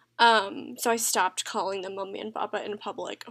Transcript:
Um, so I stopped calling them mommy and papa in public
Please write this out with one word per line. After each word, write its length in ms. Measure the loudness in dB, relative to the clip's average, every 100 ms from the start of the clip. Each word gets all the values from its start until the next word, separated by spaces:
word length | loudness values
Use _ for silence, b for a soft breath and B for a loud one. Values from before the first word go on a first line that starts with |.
| B 4
Um, 580 | 6 8 4 -4 -10 -2
so 120 | 0
I 40 | 2
stopped 460 | 2 2 0 -2 -4
calling 360 | -2 -2 -4
them 140 | -6 -8
mommy 240 | -8 -8
and 120 | -8
papa 300 | -6 -4 -4
in 140 | -6 -8
public 480 | -8 -8 -8 -10 -14